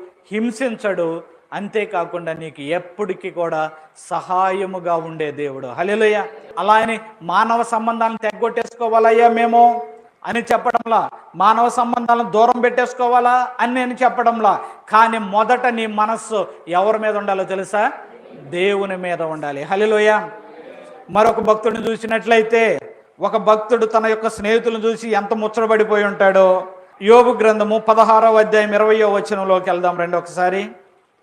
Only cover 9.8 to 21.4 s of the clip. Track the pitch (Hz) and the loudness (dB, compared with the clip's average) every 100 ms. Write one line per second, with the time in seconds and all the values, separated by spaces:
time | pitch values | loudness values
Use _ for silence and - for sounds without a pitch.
9.8 | - - _ _ 175 226 - 233 247 233 | -6 -16 _ _ -8 -6 -2 0 0 -2
10.8 | 233 214 - - - 165 196 226 240 233 | 0 0 0 -8 -14 0 2 4 2 0
11.8 | 240 240 233 233 220 208 233 247 240 247 | -2 -2 0 0 0 2 4 4 0 0
12.8 | 247 - 240 247 240 247 247 - 233 254 | -2 -2 0 2 2 0 -2 -4 -4 -2
13.8 | 247 240 247 240 233 226 208 180 - - | -4 -2 0 2 0 2 2 0 -4 -16
14.8 | - 214 226 226 202 202 220 247 247 226 | 0 4 4 2 -2 0 2 2 0 -2
15.8 | 220 208 214 226 - 214 175 - - 175 | -4 -2 -2 -4 -4 -4 -6 -10 -4 0
16.8 | 202 220 214 208 202 190 180 190 180 208 | 2 0 -2 -2 -2 -4 -4 -6 -4 -2
17.8 | 214 - - - - - 143 170 196 202 | -2 -4 -14 -20 -20 -20 -10 -2 0 0
18.8 | 196 185 180 165 160 156 147 139 156 196 | -4 -6 -6 -6 -6 -6 -8 -8 -4 0
19.8 | 220 214 214 214 - - - - - - | 2 2 2 2 -2 -12 -20 -20 -20 -20
20.8 | - - - 196 220 220 | -20 -20 -2 2 4 2